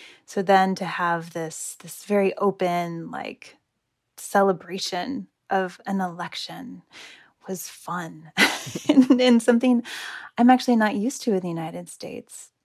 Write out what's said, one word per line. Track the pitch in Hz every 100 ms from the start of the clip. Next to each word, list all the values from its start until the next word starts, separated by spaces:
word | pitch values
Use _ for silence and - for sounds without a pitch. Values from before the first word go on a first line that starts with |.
| - - -
So | -
then | 190 190 190 185
to | 180
have | 160 175 170 170
this, | 170 160 - - -
this | 165 -
very | - 202 196 -
open, | 202 190 180 175 170 170 165
like, | - - - - - _ _ _ _ _ -
celebration | - 202 196 190 - 190 - 180 175 - 185 _ -
of | 196 185 - -
an | 196
election | 185 170 170 - - 170 - 185 - - - - _ _ -
was | 190 -
fun | - - 175 165 165 160 - 202 -
<laughs> | - - -
and, | 294 254 247
and | 254 233
something | 240 233 254 240 - - - - - -
I'm | 240
actually | 254 - 233
not | 214 202
used | 220 -
to | -
in | 190
the | 180
United | 165 160 170 175
States. | - - - - - - _